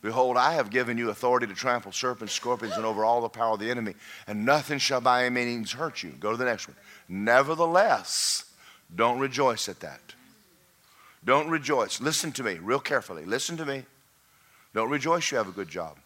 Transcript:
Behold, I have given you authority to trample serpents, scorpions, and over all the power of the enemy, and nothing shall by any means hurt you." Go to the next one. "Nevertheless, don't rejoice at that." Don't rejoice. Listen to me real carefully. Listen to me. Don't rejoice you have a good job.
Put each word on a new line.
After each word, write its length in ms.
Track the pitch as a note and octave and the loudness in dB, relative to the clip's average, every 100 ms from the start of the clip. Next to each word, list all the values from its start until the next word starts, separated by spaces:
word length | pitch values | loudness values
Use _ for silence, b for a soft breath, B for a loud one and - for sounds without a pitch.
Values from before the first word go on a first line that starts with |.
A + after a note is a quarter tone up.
Behold, 340 | G#2 A#2 B2+ B2 | -2 2 4 4
I 180 | C3+ | 4
have 180 | E3 A2 | 2 0
given 260 | A#2 A#2+ A#2 | 0 0 0
you 140 | A#2 | -2
authority 340 | G2+ B2 B2 A#2+ | 0 2 2 2
to 80 | |
trample 380 | F#2 C3 B2 G2+ | -4 -2 -2 -2
serpents, 420 | - B2+ B2 G#2+ | -4 -4 -4 -6
scorpions, 420 | - A#2+ B2 A2 A2 | -6 -2 -2 -2 -4
and 100 | A2 | -2
over 200 | G#2+ A2 | 0 2
all 160 | A#2+ | 2
the 80 | A#2 | 0
power 240 | - A#2 | -2 -2
of 60 | G#2+ | 0
the 100 | A2 | -2
enemy, 240 | B2 A2 - B B B | -2 -4 -8 B B B
and 180 | G#2+ | -2
nothing 360 | A2+ D3 C#3+ C#3+ | 2 2 2 -2
shall 200 | - C3 | 0 2
by 260 | B2 B2 B2 | 4 4 2
any 200 | B2 A#2+ | 0 -2
means 280 | A#2+ G#2 | -4 -6
hurt 280 | A#2+ D#3+ - | -6 -6 -8
you." 80 | E2+ | -12
Go 220 | C2 G#2 | -6 -4
to 60 | A#2 | -2
the 80 | B2+ | 0
next 220 | A2+ - | -2 -6
one. 80 | - B B B | -18 B B B
"Nevertheless, 1400 | F#2 G#2+ B2 C#3 D#3+ E3 F3 G#3+ A#2+ - - - - - B B B B E2+ | -4 6 6 6 2 4 4 4 2 0 -2 0 -2 -6 B B B B 0
don't 240 | A#2 B2 | 2 2
rejoice 500 | C3+ B2+ C3+ A2 - | -2 2 2 2 -4
at 120 | F#2 | -8
that." 200 | D#2+ C2+ - - - _ _ _ _ _ b b b b | -12 -14 -20 -20 -20 _ _ _ _ _ b b b b
Don't 260 | - C#3 D3+ | 2 2 4
rejoice. 520 | D#3+ C3+ C#3 G2+ - | -2 0 0 0 -2
Listen 300 | C3 D3+ E3 | -2 -2 -4
to 100 | B2+ | -4
me 140 | A#2+ E2+ | -4 -4
real 240 | F#2 C3+ | -2 -2
carefully. 460 | - C3+ - E2+ E2 | 0 -2 -2 -12 -4
Listen 320 | A#2+ - E3 | -4 -4 -6
to 80 | D3+ | -6
me. 200 | C3+ B2 _ _ _ _ b b b b | -8 -10 _ _ _ _ b b b b
Don't 160 | G#2+ A2+ | -2 0
rejoice 400 | C#3+ C#3 E3+ - | 0 2 2 2
you 80 | C3 | 0
have 100 | G2 | -2
a 40 | |
good 180 | F#2 F2+ | -4 -8
job. 300 | F2 D#2+ C#2+ | -6 -8 -12